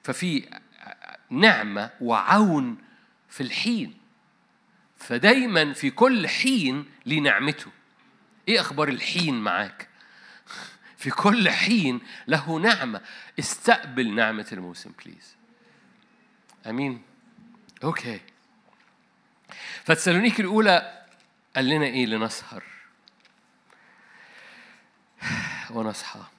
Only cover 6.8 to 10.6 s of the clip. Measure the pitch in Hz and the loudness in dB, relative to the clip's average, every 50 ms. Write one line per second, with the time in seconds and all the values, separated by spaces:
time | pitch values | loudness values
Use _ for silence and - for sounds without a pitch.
6.8 | 143 - _ _ _ 120 156 156 143 143 104 98 131 151 147 - - 95 - _ | -6 -10 _ _ _ -2 -2 2 4 4 2 2 2 -2 -4 -4 -12 -20 -20 _
7.8 | _ _ _ _ _ _ _ _ _ _ _ _ _ 180 226 196 170 - 143 143 | _ _ _ _ _ _ _ _ _ _ _ _ _ 0 0 0 0 -2 -2 -2
8.8 | 151 143 127 117 - - - 175 175 156 131 117 107 104 87 95 104 95 - - | -2 -2 -2 -4 -6 -4 -4 -2 -2 -2 -2 -2 -2 -2 -2 -2 -4 -6 -10 -18
9.8 | - _ _ _ - - - - - - - - _ - - - | -20 _ _ _ -20 -20 -20 -20 -20 -20 -20 -20 _ -20 -18 -18